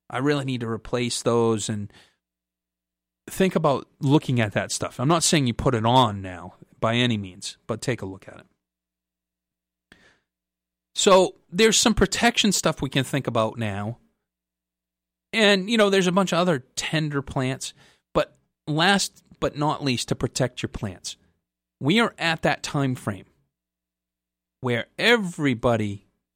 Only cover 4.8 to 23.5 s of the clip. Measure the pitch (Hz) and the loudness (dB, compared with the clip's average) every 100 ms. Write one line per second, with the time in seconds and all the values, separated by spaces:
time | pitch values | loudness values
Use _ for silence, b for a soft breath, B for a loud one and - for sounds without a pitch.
4.8 | 90 - 127 170 156 170 127 113 - 120 | -6 -4 0 2 2 2 2 0 0 2
5.8 | 113 127 120 101 95 90 87 - - _ | 4 4 4 0 -8 -12 -16 -20 -20 _
6.8 | 113 117 123 110 98 90 - - - 110 | -2 2 0 0 -4 -12 -14 -14 -10 -6
7.8 | - 117 95 95 - - - _ _ _ | -4 -6 -8 -12 -18 -20 -20 _ _ _
8.8 | _ _ _ _ _ _ _ _ _ _ | _ _ _ _ _ _ _ _ _ _
9.8 | _ b b b b _ _ _ _ _ | _ b b b b _ _ _ _ _
10.8 | _ - 208 190 180 - _ 175 226 196 | _ 0 6 6 6 -2 _ 2 4 4
11.8 | 240 208 196 - 233 - 208 180 175 156 | 2 4 2 2 0 2 2 2 0 -2
12.8 | 139 143 127 143 131 117 110 104 110 101 | -2 -2 -2 -2 -2 0 -2 -2 -6 -6
13.8 | 104 117 _ _ _ _ _ _ _ _ | -8 -10 _ _ _ _ _ _ _ _
14.8 | _ _ _ _ _ 220 208 202 190 226 | _ _ _ _ _ 2 4 4 2 4
15.8 | 208 196 180 180 185 165 180 147 - - | 4 4 2 2 2 2 2 0 -4 -10
16.8 | - 160 151 143 127 - 127 131 - - | -4 -4 -2 -4 -4 -4 -4 -4 -10 -16
17.8 | b b _ - 143 _ _ _ - 151 | b b _ -4 -4 _ _ _ -6 0
18.8 | 170 196 - - _ - 151 - 151 139 | 2 2 0 -8 _ -6 -6 -2 -2 0
19.8 | 143 123 - 127 127 - 123 - 113 - | -2 -2 -4 -4 -4 -2 -4 -4 -10 -8
20.8 | 107 90 - - _ _ _ _ _ _ | -10 -10 -14 -16 _ _ _ _ _ _
21.8 | 131 208 233 - 165 165 165 143 - 151 | 0 2 2 -2 -4 -2 -2 -2 -4 -2
22.8 | 139 127 - 98 101 _ _ | -2 -2 -6 -8 -12 _ _